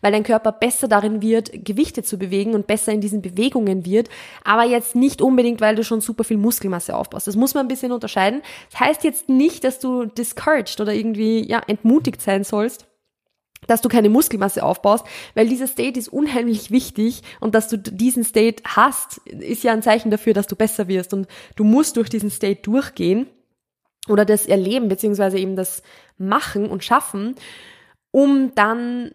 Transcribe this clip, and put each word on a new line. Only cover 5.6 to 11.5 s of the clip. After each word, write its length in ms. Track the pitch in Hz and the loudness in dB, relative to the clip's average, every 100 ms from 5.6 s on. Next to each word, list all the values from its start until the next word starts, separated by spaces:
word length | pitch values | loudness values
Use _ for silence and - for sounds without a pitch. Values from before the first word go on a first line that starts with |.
weil 160 | 214 214 | 2 2
du 80 | |
schon 160 | 226 226 | 0 -2
super 240 | 208 220 | -4 -4
viel 140 | 226 214 | -2 2
Muskelmasse 580 | 214 240 196 180 - - | 0 0 -4 -6 -6 -6
aufbaust. 300 | - - - | -6 -8 -4
Das 100 | 202 | 0
muss 160 | 262 | 0
man 140 | 285 262 | 0 -2
ein 20 | |
bisschen 240 | 262 254 | -4 -4
unterscheiden. 480 | 247 220 - 190 254 - - - | -6 -4 0 0 -2 -10 -20 -18
Das 100 | - | -2
heißt 240 | 254 302 | 0 2
jetzt 240 | 320 - - | -2 -4 0
nicht, 340 | 262 302 - | 2 2 2
dass 140 | 262 254 | -4 -2
du 280 | 262 247 226 | -4 -4 -4
discouraged 720 | - 233 - - 302 208 - | -6 -8 -4 0 0 -2 -6
oder 140 | 214 | -4
irgendwie, 520 | 208 226 208 220 226 | -2 -2 -2 0 0
ja, 140 | 220 | 0